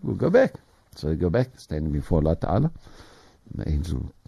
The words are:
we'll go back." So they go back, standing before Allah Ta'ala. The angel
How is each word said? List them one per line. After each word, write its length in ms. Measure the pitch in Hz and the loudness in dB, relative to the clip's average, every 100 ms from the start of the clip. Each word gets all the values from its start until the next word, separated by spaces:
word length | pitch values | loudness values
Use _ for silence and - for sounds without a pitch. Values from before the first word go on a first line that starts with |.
we'll 140 | - 98 | -6 -2
go 140 | - | 4
back." 240 | 226 262 - _ _ _ - | 4 4 0 _ _ _ -8
So 120 | 73 | -4
they 80 | 80 | 0
go 120 | 87 | 2
back, 320 | 101 131 - | 2 0 -6
standing 320 | - 76 76 | -8 -4 -2
before 280 | 73 71 85 | -2 0 2
Allah 160 | 76 82 | 4 2
Ta'ala. 360 | - 95 156 - - - - - - _ - | 0 0 0 -2 -16 -20 -20 -20 -20 _ -14
The 140 | - 50 | -8 -4
angel 420 | 73 78 67 73 - | -2 -2 -6 -6 -12